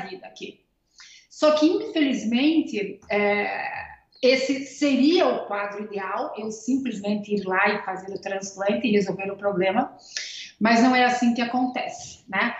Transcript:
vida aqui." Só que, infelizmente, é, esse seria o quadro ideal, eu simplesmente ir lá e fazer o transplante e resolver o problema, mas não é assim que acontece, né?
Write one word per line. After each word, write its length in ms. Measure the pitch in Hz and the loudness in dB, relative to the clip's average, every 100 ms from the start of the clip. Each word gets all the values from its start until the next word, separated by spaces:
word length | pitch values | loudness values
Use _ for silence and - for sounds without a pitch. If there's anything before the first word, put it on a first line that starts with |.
vida 220 | 180 370 185 | -6 -12 -16
aqui." 340 | - - - _ _ _ - - - _ | -16 -16 -16 _ _ _ -20 -20 -20 _
Só 220 | - 302 | 0 2
que, 120 | 302 | 6
infelizmente, 1400 | 311 403 - 320 269 233 214 240 294 320 - 208 190 - - | 4 2 -2 0 0 0 0 2 4 2 0 -2 -6 -8 -4
é, 640 | 208 208 208 - - - - - - _ _ | 0 2 2 -2 -4 -8 -10 -12 -18 _ _
esse 460 | 262 262 277 269 - | 2 4 2 -2 -6
seria 600 | - 285 254 294 359 277 | -2 2 4 6 6 4
o 200 | - - | 0 -4
quadro 360 | 202 202 202 | -6 -6 -8
ideal, 500 | 208 202 190 214 294 214 | -8 -8 -6 -4 -6 -8
eu 140 | 220 | -10
simplesmente 840 | 214 - 262 254 196 202 208 208 | -6 -2 -2 -2 -4 -2 -2 -2
ir 80 | 202 | -2
lá 260 | 185 185 208 | 0 2 2
e 120 | 208 - | 0 -4
fazer 260 | 185 196 | -8 -10
o 80 | 190 | -10
transplante 640 | 196 190 - 185 196 226 240 | -6 -6 -8 -4 -2 0 2
e 60 | |
resolver 380 | 202 185 180 196 | 2 2 -4 -6
o 60 | 196 | -4
problema, 600 | 202 180 190 220 294 - - - - - - - | -2 0 0 0 -2 -6 -12 -12 -10 -14 -14 -2
mas 220 | 220 233 | 2 6
não 120 | 254 | 6
é 100 | 254 | 6
assim 280 | 247 247 240 | 4 4 2
que 80 | 233 | 2
acontece, 800 | 233 247 262 - - - - - - | 0 0 -2 -2 -8 -10 -16 -20 -6
né? 260 | 190 233 | -2 -2